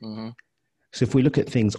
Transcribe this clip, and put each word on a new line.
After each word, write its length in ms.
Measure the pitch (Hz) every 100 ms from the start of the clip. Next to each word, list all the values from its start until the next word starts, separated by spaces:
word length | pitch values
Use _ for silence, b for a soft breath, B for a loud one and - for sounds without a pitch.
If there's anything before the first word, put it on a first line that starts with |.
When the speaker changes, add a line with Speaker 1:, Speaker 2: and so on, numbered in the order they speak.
Speaker 1:
Mm-hmm. 260 | 110 110 113 120 _ _ _ _ _
Speaker 2:
So 120 | -
if 120 | 120 135
we 80 |
look 140 | 139 139
at 120 | -
things 260 | 123 107